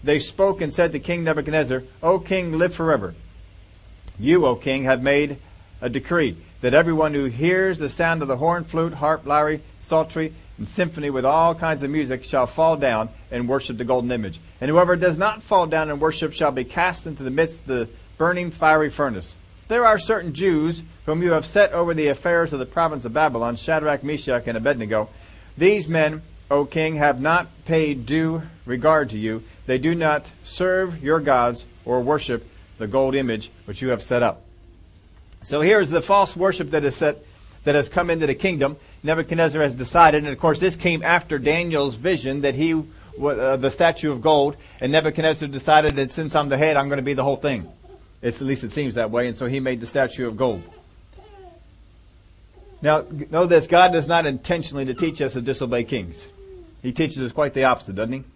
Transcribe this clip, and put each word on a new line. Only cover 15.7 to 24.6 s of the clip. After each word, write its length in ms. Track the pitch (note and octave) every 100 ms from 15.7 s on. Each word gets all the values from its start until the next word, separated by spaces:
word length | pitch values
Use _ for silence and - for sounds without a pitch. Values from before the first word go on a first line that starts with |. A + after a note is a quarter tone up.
| D#3+ D#3
and 120 | C#3+
worship 320 | D#3 D#3+ D#3
shall 180 | - D3+
be 140 | C3
cast 420 | B2+ - F3+ E3+ E3
into 160 | C#3
the 80 | C3+
midst 300 | C3+ E3 E3
of 60 | -
the 220 | B2+ A2+ - - -
burning 340 | E3 F3+ F3
fiery 400 | - D#3 D#3 D3+
furnace. 460 | - C#3+ G2+ - - - - -
There 180 | A#3 A#3
are 140 | G#3+
certain 340 | - A3 E3+
Jews 480 | C#3 F#3+ D#3 D#3 E3 - - -
whom 160 | D#3+
you 80 | F3
have 160 | D#3+ -
set 260 | G#3 G3+
over 220 | F3+ E3+
the 140 | E3 D3
affairs 440 | C#3 F3+ E3+ E3
of 60 | C#3+
the 80 | B2+
province 380 | - E3 D3+
of 100 | A#2
Babylon, 400 | B2+ D#3 A#2 A#2
Shadrach, 480 | A#2+ - D#3+ D3+ C#3+
Meshach, 460 | C3+ D3+ - B2 A#2+
and 80 |
Abednego. 520 | A2+